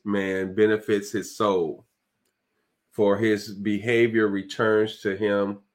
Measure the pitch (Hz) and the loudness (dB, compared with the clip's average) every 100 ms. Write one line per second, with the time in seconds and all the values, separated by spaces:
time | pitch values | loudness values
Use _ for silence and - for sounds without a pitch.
0 | 104 101 98 95 95 95 107 107 - 104 | -4 -2 -2 -2 -4 2 2 2 0 -2
1 | 101 104 90 - 107 92 80 73 _ _ | -2 -6 -8 -2 0 0 -2 -6 _ _
2 | _ _ _ _ _ _ _ _ _ - | _ _ _ _ _ _ _ _ _ 0
3 | 104 101 110 107 107 98 101 104 113 117 | 2 2 2 0 -2 -8 -4 -2 0 2
4 | 117 113 107 98 98 - 113 107 107 - | 4 4 0 0 -6 -2 2 2 0 -4
5 | 104 95 104 101 101 101 _ | -6 -2 0 0 0 -4 _